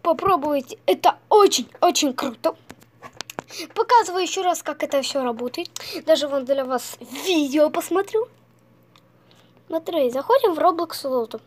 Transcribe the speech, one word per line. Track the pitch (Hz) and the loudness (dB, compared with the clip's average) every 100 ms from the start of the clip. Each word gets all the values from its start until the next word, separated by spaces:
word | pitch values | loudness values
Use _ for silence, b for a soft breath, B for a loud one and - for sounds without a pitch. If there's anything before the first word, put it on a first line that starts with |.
попробуете. | 349 320 392 349 294 285 - - - | 0 2 2 2 2 -2 -4 -6 -2
Это | 370 - - _ | 2 2 0 _
очень-очень | 427 403 - 220 - 349 - 294 | 6 6 4 -6 0 2 2 -2
круто. | 254 262 226 320 - - - - _ - - - - - B 320 - | -2 -6 -4 -6 -6 -20 -20 -20 _ -20 -16 -14 -14 -16 B -10 -4
Показываю | 440 480 349 359 | 2 2 2 -2
ещё | 359 370 | -4 -2
раз, | 359 330 | -2 -2
как | - 294 | -6 -6
это | 302 277 | -2 -2
всё | 262 277 | -2 -4
работает. | 254 226 247 330 349 - B 370 - | -4 -4 -8 -8 -10 -12 B -8 2
Даже | 311 285 | 2 2
вон | 277 254 | -4 -2
для | 277 | -2
вас | 254 294 - - 240 254 381 | -2 -4 -6 -16 -14 -8 -2
видео | 330 285 294 302 | 0 2 2 2
посмотрю. | 330 320 349 392 440 494 _ _ _ _ _ _ _ _ _ b b b _ _ | 2 -2 -2 0 -4 -4 _ _ _ _ _ _ _ _ _ b b b _ _
Смотри, | 330 320 330 247 | -6 -2 0 0
заходим | 254 - 523 453 | -2 2 2 4
в | 311 | 4
Roblox | 330 339 339 - | 2 2 -6 -6
Lotto. | 277 254 226 226 | -4 -4 -4 -10